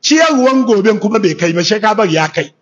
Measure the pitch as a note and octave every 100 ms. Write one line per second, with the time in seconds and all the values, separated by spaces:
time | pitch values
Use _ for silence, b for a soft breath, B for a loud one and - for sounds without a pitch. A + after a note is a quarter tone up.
0 | - D#4 E4 C#4 B3+ C4 A#3+ G#3 G#3 G#3+
1 | G#3 A3 F#3+ D#3 E3+ E3+ E3+ G#3+ G#3+ G#3+
2 | G#3 D#3+ D#3 E3 D#3 _